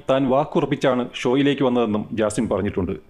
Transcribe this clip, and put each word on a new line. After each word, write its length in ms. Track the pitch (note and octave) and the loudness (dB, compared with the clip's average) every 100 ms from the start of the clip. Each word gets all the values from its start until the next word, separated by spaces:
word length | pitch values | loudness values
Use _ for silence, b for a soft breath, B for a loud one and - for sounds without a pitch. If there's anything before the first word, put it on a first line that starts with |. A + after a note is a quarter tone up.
| - | 0
താൻ 200 | C3+ C#3 | 2 2
വാക്കുറപ്പിച്ചാണ് 800 | C3 D3 F3 D3 C#3+ C#3+ B2 B2 - | 2 2 0 0 0 0 0 -2 -4
ഷോയിലേക്ക് 480 | C3 C3 C#3 C#3 | 0 2 2 2
വന്നതെന്നും 420 | C3+ B2 A2+ G#2 G#2+ | 2 2 0 -2 -4
ജാസ്മിൻ 360 | A2 G#2+ A#2 G#2+ | -2 -2 0 -2
പറഞ്ഞിട്ടുണ്ട്. 420 | G2+ G2+ G2+ F2+ - - | 0 -2 -2 -4 -6 -12